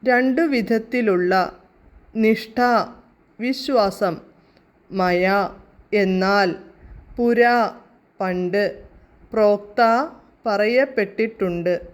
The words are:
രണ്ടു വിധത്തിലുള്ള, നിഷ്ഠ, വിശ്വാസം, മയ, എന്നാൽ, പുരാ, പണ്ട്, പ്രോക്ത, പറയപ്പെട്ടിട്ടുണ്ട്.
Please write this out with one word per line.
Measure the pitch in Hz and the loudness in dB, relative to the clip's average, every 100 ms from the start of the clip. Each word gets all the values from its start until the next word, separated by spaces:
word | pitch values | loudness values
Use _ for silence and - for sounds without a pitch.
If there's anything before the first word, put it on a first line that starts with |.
| 240 | 2
രണ്ടു | 247 262 262 | 2 2 0
വിധത്തിലുള്ള, | 330 262 196 226 226 247 226 185 180 185 175 - _ _ - - _ 220 | 0 0 0 -2 -2 -2 0 2 2 0 0 -6 _ _ -20 -20 _ 0
നിഷ്ഠ, | 220 214 - - 247 233 208 - _ _ _ _ | 2 2 -2 -2 2 2 -2 -10 _ _ _ _
വിശ്വാസം, | 233 262 - 262 202 190 196 165 - _ _ _ _ _ _ | -6 -6 -2 0 0 0 -4 -4 -12 _ _ _ _ _ _
മയ, | 190 180 180 185 202 190 - - _ - | -2 0 2 2 0 -2 -8 -20 _ -4
എന്നാൽ, | 208 196 185 190 202 190 156 - - - - - - | 0 0 0 2 2 2 -2 -12 -20 -20 -20 -20 -4
പുരാ, | 240 233 240 240 220 - - _ _ _ | 0 2 2 2 0 -4 -20 _ _ _
പണ്ട്, | 190 180 180 196 202 - - - _ _ - | -6 -4 -2 -2 -2 -4 -18 -20 _ _ -8
പ്രോക്ത, | 220 208 208 208 - 226 233 311 - _ _ - | 2 2 2 -2 0 2 2 -2 -8 _ _ -4
പറയപ്പെട്ടിട്ടുണ്ട്. | 202 208 240 277 262 196 - 226 226 190 175 175 175 - | 0 2 2 0 -2 -4 -2 -4 -2 -4 -2 -2 -4 -6